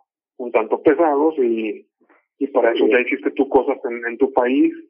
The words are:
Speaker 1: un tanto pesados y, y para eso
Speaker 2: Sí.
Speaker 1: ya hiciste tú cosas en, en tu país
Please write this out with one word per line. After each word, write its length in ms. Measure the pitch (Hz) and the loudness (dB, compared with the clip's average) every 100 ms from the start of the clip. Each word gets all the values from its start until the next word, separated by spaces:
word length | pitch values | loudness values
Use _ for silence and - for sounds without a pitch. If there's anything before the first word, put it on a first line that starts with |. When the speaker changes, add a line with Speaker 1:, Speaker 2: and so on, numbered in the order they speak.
| _ _ _ - | _ _ _ -14
Speaker 1:
un 140 | 120 | -4
tanto 300 | 120 110 147 | -2 -2 0
pesados 540 | 165 147 165 143 160 180 | 2 2 2 2 0 0
y, 500 | 117 113 110 98 - _ _ _ _ - | 0 -2 -4 -8 -16 _ _ _ _ -8
y 100 | 135 | -4
para 240 | 123 117 | 0 2
eso 140 | 127 110 | 2 2
Speaker 2:
Sí. 60 | |
Speaker 1:
ya 80 | 123 | 2
hiciste 320 | 120 139 - | 0 -4 -2
tú 160 | - 131 | -2 2
cosas 300 | 135 131 131 123 | 2 2 -2 -6
en, 200 | 120 117 | -6 -8
en 120 | 117 | -2
tu 160 | 135 | -2
país 400 | 131 123 139 165 - | 0 0 2 0 -2